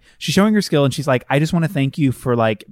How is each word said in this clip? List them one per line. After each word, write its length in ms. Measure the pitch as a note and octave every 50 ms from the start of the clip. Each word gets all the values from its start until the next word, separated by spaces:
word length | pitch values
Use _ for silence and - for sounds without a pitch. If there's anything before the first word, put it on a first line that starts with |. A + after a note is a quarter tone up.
| _ _ _ -
she's 160 | - - C#3
showing 180 | F#3+ G3+ A3 G#3+
her 80 | G#3
skill 240 | F#3+ - E3 C#3+ C#3+
and 80 | C3+ -
she's 140 | - C3+
like, 180 | C#3+ C3 B2 - -
"I 100 | C3+ C#3+
just 120 | D#3 D#3
wanna 160 | F#3 E3+ E3
thank 300 | D3 - C#3 C3+ C3+ -
you 140 | - C#3+ C3
for, 240 | A#2+ - - B2+ A#2+
like, 280 | A#2 A2+ A2 A2 - - -